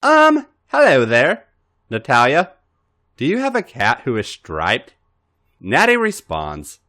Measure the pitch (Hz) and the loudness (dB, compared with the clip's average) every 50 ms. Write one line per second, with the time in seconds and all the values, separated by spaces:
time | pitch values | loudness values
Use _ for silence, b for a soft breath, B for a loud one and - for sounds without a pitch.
0 | - 277 302 311 311 311 311 302 269 _ _ _ _ _ - - 302 - 160 135 | 2 2 2 4 4 4 2 0 -2 _ _ _ _ _ 0 2 4 4 4 4
1 | 120 113 113 117 127 156 190 - _ _ _ _ _ _ _ _ _ _ 113 113 | 2 2 2 2 2 2 0 -4 _ _ _ _ _ _ _ _ _ _ -10 -10
2 | 110 - 135 120 120 123 139 160 175 175 _ _ _ _ _ _ _ _ _ _ | -4 0 2 2 4 4 2 0 0 -2 _ _ _ _ _ _ _ _ _ _
3 | _ _ _ _ 120 139 185 240 262 269 240 247 190 _ - 120 104 104 117 - | _ _ _ _ -4 -4 -4 -2 -4 -2 -4 -4 -6 _ -8 -4 -2 -2 -2 -2
4 | - - 120 110 104 - - - _ - 85 78 80 87 104 127 - - _ _ | -4 -6 -4 -4 -6 -8 -10 -18 _ -12 -8 -6 -2 -2 -2 -4 -4 -10 _ _
5 | _ _ _ _ _ _ _ _ _ _ _ _ - 95 104 151 202 226 240 240 | _ _ _ _ _ _ _ _ _ _ _ _ -10 -4 -2 0 2 2 0 0
6 | 226 214 202 - - _ 82 80 78 76 76 - - - - _ _ | -2 -4 -6 -8 -12 _ -8 -8 -8 -8 -10 -12 -14 -18 -20 _ _